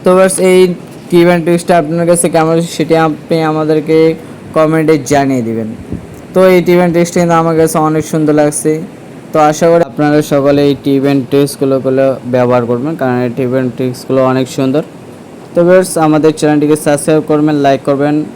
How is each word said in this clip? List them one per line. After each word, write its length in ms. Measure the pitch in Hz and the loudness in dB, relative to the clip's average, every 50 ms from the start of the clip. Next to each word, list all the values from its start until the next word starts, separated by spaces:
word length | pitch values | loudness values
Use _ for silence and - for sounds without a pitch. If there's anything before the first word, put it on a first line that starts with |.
| - | 2
তো 60 | 185 180 | 2 4
ভিউয়ার্স 200 | 185 190 190 185 165 180 185 | 4 4 2 2 0 2 4
এই 100 | 185 185 185 180 175 - - - - - - - | 4 4 4 2 0 -6 -10 -18 -20 -20 -8 0
tip 180 | 175 175 170 175 180 | 2 4 4 4 2
and 80 | 175 160 | 0 0
ট্রিক্সটা 280 | 165 175 170 170 - 185 175 | -2 -2 -2 0 0 0 0
আপনার 240 | 160 147 165 170 170 170 | 0 0 -4 -2 0 0
কাছে 140 | 175 170 - 175 165 | 0 0 0 0 0
কেমন 180 | 180 160 160 165 | 0 0 2 0
লাগছে 160 | 165 170 165 - - | 0 -2 -4 -4 -6
সেটি 160 | 160 151 165 160 160 160 | -2 0 2 2 2 0
আপনি 280 | 151 - - - 170 165 160 156 | -2 -6 -6 -4 -4 -2 -2 -2
আমাদেরকে 460 | 156 156 156 156 156 156 147 160 160 160 160 160 160 160 - - - - - - - | -2 -2 -2 0 0 -2 0 0 2 2 4 2 0 -2 -10 -18 -18 -18 -18 -4 0
কমেন্টে 400 | 156 160 156 160 160 160 151 160 151 131 127 | 0 0 2 2 0 2 2 2 0 0 0
জানিয়ে 300 | 143 143 139 135 135 127 113 113 | 0 0 0 0 -2 -2 -2 -4
দিবেন। 220 | 113 113 113 110 117 - - - - - - - - - - - - | -4 -6 -6 -8 -10 -12 -12 -12 -12 -14 -14 -16 -20 -20 -20 -4 0
তো 60 | 185 185 185 185 | 2 4 4 4
এই 60 | 180 170 170 | 4 2 2
tip 120 | 175 175 180 | 2 2 2
and 80 | 175 160 | 2 2
ট্রিক্সটা 240 | 170 175 170 - 185 | 0 -2 0 0 -2
কিন্তু 140 | 175 170 165 165 | 0 2 2 0
আমার 140 | 165 165 165 160 | 0 0 0 2
কাছে 160 | 160 160 - 170 156 156 | 0 0 0 0 0 0
অনেক 160 | 156 156 151 - | -2 -2 -4 -4
সুন্দর 220 | - 160 156 151 147 151 | -4 -2 0 0 2 2
লাগছে। 320 | 151 147 147 - - 156 156 156 170 - - - - - - - - - - | 2 0 -2 -2 -2 -2 -2 -2 -6 -12 -16 -18 -20 -20 -20 -20 -20 -4 0
তো 60 | 156 151 151 | 2 2 2
আশা 160 | 151 - 180 170 | 2 2 2 2
করি 120 | 170 170 170 - | 4 2 2 0
আপনারা 260 | - - 151 147 147 151 151 - 156 | -2 -2 0 2 2 0 0 0 0
সকলে 280 | 143 139 143 143 143 143 143 | 0 2 2 2 2 2 0
এই 40 | 139 127 - | 0 -2 -2
tip 180 | 143 139 139 135 143 | -2 0 0 0 0
and 100 | 139 139 123 117 | 0 0 -2 0
ট্রিক্সগুলো 440 | - 139 143 139 - - 143 135 135 135 131 | 0 0 0 0 -2 -4 -2 -2 -2 -2 -2
গুলো 200 | 135 131 135 135 135 131 - - 123 123 | -2 0 0 0 0 0 -4 -6 -4 0
ব্যবহার 300 | 127 123 120 123 123 120 113 | 0 2 2 2 0 0 0
করবেন, 240 | 123 120 123 156 165 - | -2 -4 -4 -6 -6 -4
কারণ 160 | 135 127 123 123 123 | -4 -2 -2 -2 -2
এই 60 | 123 120 135 | -4 -4 -4
tip 140 | 135 123 123 131 | -4 -2 -2 -2
and 100 | 131 127 120 120 | -2 -4 -4 -4
ট্রিক্সগুলো 420 | 131 127 123 127 - - 131 135 131 131 | -6 -6 -6 -8 -6 -2 0 2 2 2
অনেক 140 | 127 131 131 127 - - | 2 0 -2 -4 -4 -4
সুন্দর। 260 | 135 131 131 151 165 - - - - - - - - - - - - - - | -4 -2 -2 -2 -4 -6 -14 -20 -20 -20 -20 -20 -20 -20 -20 -20 -20 -6 -2
তো 60 | 175 170 175 | 0 2 4
ভিউয়ার্স 240 | 185 185 185 180 - 170 160 | 4 4 2 0 -2 -2 0
আমাদের 260 | 156 151 156 143 160 151 156 | 2 2 2 2 2 0 2
চ্যানেলটিকে 380 | - 151 151 147 147 147 151 151 - | 0 0 0 0 2 2 0 0 2
সাবস্ক্রাইব 360 | 156 147 139 - - 156 156 147 - | -2 -2 0 0 0 0 0 0 0
করবেন, 240 | 156 147 147 156 151 147 139 | 0 0 0 0 0 2 2
লাইক 160 | 139 139 131 - - | 2 0 0 0 -2
করবেন। 280 | 143 135 143 147 147 151 151 - - | -2 0 0 -2 -2 -2 -4 -6 -12